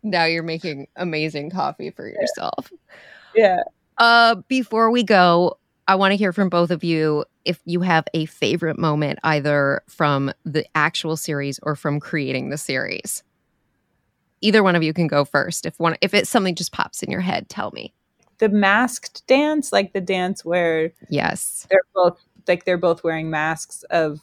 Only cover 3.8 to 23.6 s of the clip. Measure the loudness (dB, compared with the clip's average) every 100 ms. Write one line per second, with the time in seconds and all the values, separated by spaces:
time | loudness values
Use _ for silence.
3.8 | _ 2 6 8 6 4 -2 -2 0 2
4.8 | 2 2 4 6 6 6 2 -2 _ _
5.8 | 0 4 4 2 0 0 0 2 0 0
6.8 | 0 0 0 0 -4 _ -6 -6 -4 -2
7.8 | 2 2 2 -4 -4 -2 -2 0 -2 -2
8.8 | 0 0 -2 -2 0 0 2 0 0 -2
9.8 | _ -2 0 2 -2 -6 -6 -6 -4 0
10.8 | 0 -2 -6 -6 -6 -6 -6 -6 -6 -4
11.8 | -4 -4 -4 -4 -4 -4 -6 -8 -4 -4
12.8 | -4 -8 -10 -12 _ _ _ _ _ _
13.8 | _ _ _ _ _ _ 2 4 4 2
14.8 | 0 -2 0 0 0 -2 -2 -6 -10 -2
15.8 | -2 0 0 0 0 -2 -2 -4 -8 -4
16.8 | -6 -6 -8 -6 -4 -4 -6 -10 -10 -10
17.8 | -18 _ _ _ _ _ 0 2 2 2
18.8 | 0 -4 -14 -18 0 2 2 -2 0 0
19.8 | 0 -6 -4 -2 -2 -6 -2 0 0 0
20.8 | -4 _ -6 -2 -2 -2 -8 -12 2 2
21.8 | 2 0 0 0 _ _ -2 -2 0 0
22.8 | 0 0 -2 -4 -4 -4 -4 -4